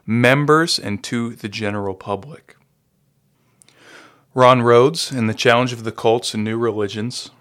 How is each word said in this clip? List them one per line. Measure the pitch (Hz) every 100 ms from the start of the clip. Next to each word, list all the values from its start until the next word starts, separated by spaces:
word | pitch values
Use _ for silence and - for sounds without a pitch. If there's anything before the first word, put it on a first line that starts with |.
members | - 117 123 135 147 151 165 -
and | 107 101
to | - 120 117
the | 120 110
general | 104 104 104 101
public. | 92 - 98 143 - _ _ _ _ _ _ _ _ _ _ _ _ _ _ - - - _ _
Ron | 127 127 127
Rhodes, | 117 120 135 165 -
in | 131 110
The |
Challenge | 104 127 120 123
of | 120
the | 113
Cults | - 117 117 -
and | 110
New | 107 113
Religions, | 117 107 101 107 117 - - -